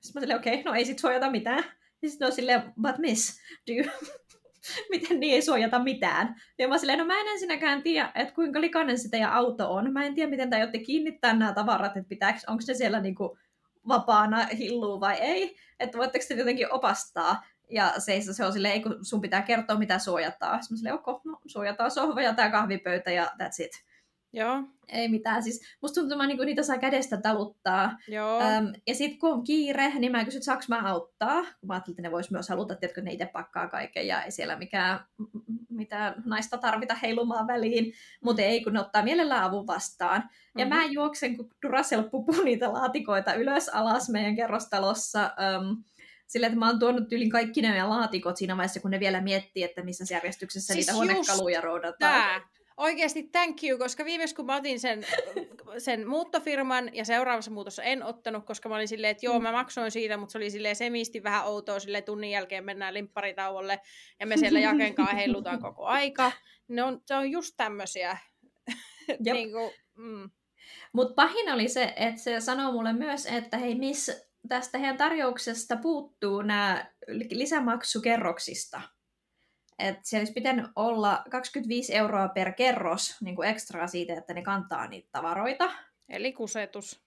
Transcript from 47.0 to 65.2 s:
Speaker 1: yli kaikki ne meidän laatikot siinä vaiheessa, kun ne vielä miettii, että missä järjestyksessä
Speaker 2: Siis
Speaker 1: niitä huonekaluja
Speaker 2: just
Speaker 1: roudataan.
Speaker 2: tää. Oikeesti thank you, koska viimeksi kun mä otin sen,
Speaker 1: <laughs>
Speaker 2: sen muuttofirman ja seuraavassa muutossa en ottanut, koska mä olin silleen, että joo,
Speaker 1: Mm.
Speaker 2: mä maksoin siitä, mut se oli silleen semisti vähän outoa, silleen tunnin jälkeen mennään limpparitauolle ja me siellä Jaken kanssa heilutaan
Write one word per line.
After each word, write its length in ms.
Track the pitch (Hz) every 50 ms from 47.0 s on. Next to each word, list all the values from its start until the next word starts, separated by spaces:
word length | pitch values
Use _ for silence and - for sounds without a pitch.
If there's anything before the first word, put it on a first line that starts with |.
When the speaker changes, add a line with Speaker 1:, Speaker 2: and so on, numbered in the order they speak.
| 220 226 233
Speaker 1:
yli 160 | 233 247 220
kaikki 320 | 226 233 233 226 226 -
ne 80 | 220 226
meidän 200 | 208 190 185 202
laatikot 480 | 214 240 233 220 226 190 - 175 180 -
siinä 200 | 196 180 185 185
vaiheessa, 220 | 196 220 - 196
kun 120 | - 196
ne 80 | 190 196
vielä 220 | 202 196 190 185
miettii, 420 | 190 196 196 196 190 - _ 190 180
että 200 | 175 - - 175
missä 300 | 185 180 - 185 190 180
järjestyksessä 600 | 170 165 175 185 - - 185 - 190 190 - 196
Speaker 2:
Siis 120 | 170 156 -
Speaker 1:
niitä 80 | 202 214
huonekaluja 580 | - 185 190 190 339 - 196 190 190 180 175 165
Speaker 2:
just 60 | 165
Speaker 1:
roudataan. 360 | 165 165 175 170 165 - -
Speaker 2:
tää. 420 | 302 302 294 254 226 202 185 190 190 _ _ _ _ _ _ -
Oikeesti 460 | 285 311 330 294 330 302 302 320 302
thank 400 | 302 - 349 349 339 311 302 311
you, 140 | 302 262 240
koska 260 | 247 254 247 - 311
viimeksi 300 | 302 339 330 330 311 311
kun 100 | - 285
mä 100 | 247 269
otin 240 | 285 269 285 262 240
sen, 220 | 240 262 226 208 214 - - - - - - 392
Speaker 1:
<laughs> 360 | 349 - - - - - 202 240
Speaker 2:
sen 300 | 240 277 247 220 220 208
muuttofirman 880 | 269 311 339 339 - 320 311 311 294 269 269 262 254 254 247 240 240
ja 100 | 220 214
seuraavassa 460 | 208 233 240 254 254 247 226 220 220
muutossa 320 | 214 208 202 202 196 - -
en 200 | 240 262 269 -
ottanut, 420 | 214 233 233 _ 247 220 214 208
koska 240 | - 220 - - 226
mä 60 | 220
olin 120 | 214 214 208
silleen, 240 | 220 214 220 214
että 140 | 214 208 -
joo, 140 | 247 240 240
Speaker 1:
Mm. 40 | 240
Speaker 2:
mä 80 | 226
maksoin 400 | 226 240 254 254 - - 233 220
siitä, 260 | 214 226 226 214 214 208
mut 120 | 202 196
se 80 | - 220
oli 120 | 214 208
silleen 240 | 202 202 214 208 208
semisti 480 | 208 240 240 240 233 226 226 233 226 190
vähän 220 | 208 202 208 -
outoa, 340 | 208 208 208 202 208 202 196
silleen 240 | 196 196 202 202 196
tunnin 280 | 202 214 208 208 208
jälkeen 320 | 202 202 190 185 196 190 185
mennään 280 | 196 196 196 196 190 185
limpparitauolle 840 | 208 208 202 _ - 202 196 190 196 190 190 190 190 190 196 196 196 - - - - - - - _
ja 80 | 202 220
me 100 | 220 311
siellä 220 | 302 208 302 311
Jaken 360 | - - 320 302 226 214 214
kanssa 200 | - 294 196 202
heilutaan 440 | 202